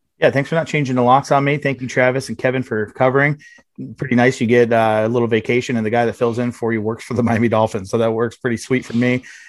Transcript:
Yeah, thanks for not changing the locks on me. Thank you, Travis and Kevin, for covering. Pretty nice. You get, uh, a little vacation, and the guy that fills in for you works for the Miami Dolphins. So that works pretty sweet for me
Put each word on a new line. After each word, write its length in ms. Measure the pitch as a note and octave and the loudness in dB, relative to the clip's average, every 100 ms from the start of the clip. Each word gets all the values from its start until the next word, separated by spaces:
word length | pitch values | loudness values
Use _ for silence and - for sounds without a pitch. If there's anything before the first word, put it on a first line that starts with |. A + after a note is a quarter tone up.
| _ _ | _ _
Yeah, 120 | D3+ | 0
thanks 180 | C3+ C#3+ | 2 0
for 80 | E3 | -2
not 100 | - | -2
changing 300 | D3+ C3 B2+ | -2 -2 2
the 60 | |
locks 280 | B2 C3 - | 4 4 4
on 140 | C#3 | 0
me. 140 | C#3 D3 | 2 -2
Thank 220 | C#3 B2+ | -2 -4
you, 60 | B2+ | -4
Travis 420 | C3+ B2+ C3 B2+ | 0 2 0 -4
and 80 | A2+ | -4
Kevin, 260 | C3 B2+ | -2 -2
for 280 | B2+ G#2+ G#2 | -4 -4 -4
covering. 480 | - B2+ C3+ C#3+ D3 - - _ - C3+ - | 0 2 2 0 -2 -10 -20 _ -16 -16 -10
Pretty 200 | C#3 B2 | -2 2
nice. 240 | B2+ C3 | 2 2
You 80 | A2+ | 2
get, 240 | A#2+ A#2 | 4 4
uh, 300 | A#2 A2 G#2+ | 2 2 2
a 40 | A2 | 0
little 200 | A#2+ A#2 | 0 0
vacation, 480 | A2+ A#2+ B2 B2 A#2 | 0 0 -2 -2 -4
and 100 | G#2+ | -2
the 40 | |
guy 140 | A#2 | 0
that 100 | A#2 | 0
fills 260 | G2+ A#2+ A2+ | 0 -2 -2
in 100 | B2 | -4
for 220 | - A2+ | -4 -4
you 100 | A2+ | -2
works 220 | G#2+ A2+ | -4 -6
for 100 | - | -6
the 80 | A#2 | 0
Miami 240 | A#2 A2+ A#2 | 2 2 2
Dolphins. 440 | A2 A2 G#2 G2 | 2 2 -2 -4
So 80 | A2+ | -2
that 120 | A2+ | 0
works 260 | A2+ A#2 - | 0 -4 -4
pretty 200 | B2+ A2+ | -4 -4
sweet 280 | - B2+ | -2 -2
for 120 | - A#2+ | -2 0
me 260 | B2 B2 - - | 0 0 -4 -20